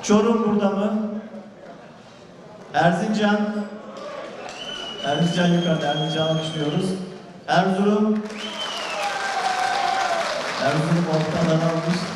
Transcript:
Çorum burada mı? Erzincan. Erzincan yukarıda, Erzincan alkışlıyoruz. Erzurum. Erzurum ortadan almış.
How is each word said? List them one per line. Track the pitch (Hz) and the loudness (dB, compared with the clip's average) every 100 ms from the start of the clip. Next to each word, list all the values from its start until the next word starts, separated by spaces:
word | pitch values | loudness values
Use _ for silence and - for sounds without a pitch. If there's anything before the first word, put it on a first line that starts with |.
Çorum | - 208 226 214 214 | 6 4 6 4 2
burada | 202 202 | 2 2
mı? | 196 214 - - - - - - - - - - - - - - - - - - | 2 0 0 -4 -6 -10 -14 -16 -18 -18 -18 -20 -20 -20 -20 -20 -20 -20 -18 -4
Erzincan. | 147 170 185 220 208 208 208 208 - - - - - - - - - - - - - - - 143 | 2 4 4 0 2 4 2 0 -2 -6 -10 -14 -12 -12 -12 -12 -12 -12 -12 -12 -10 -10 -6 -2
Erzincan | 147 170 175 175 | 2 2 4 4
yukarıda, | 175 170 156 147 | 4 2 0 0
Erzincan | 151 156 156 160 | 0 0 0 0
alkışlıyoruz. | 156 - 156 147 180 190 - - - - - - | 0 -2 -2 -2 0 0 -2 -6 -12 -16 -16 2
Erzurum. | 170 190 190 202 208 214 214 - - 214 - - - - 214 202 - - 762 740 740 740 - 740 740 698 679 - - - - | 2 4 4 4 4 4 0 -2 -8 -10 -6 -6 -6 -6 -4 -4 -2 -2 -2 -2 0 0 0 0 0 0 0 -2 -4 -4 0
Erzurum | 160 156 160 170 170 | 0 2 2 2 2
ortadan | 156 156 170 170 160 | 2 0 0 2 4
almış. | 165 165 165 180 - | 2 0 0 0 -2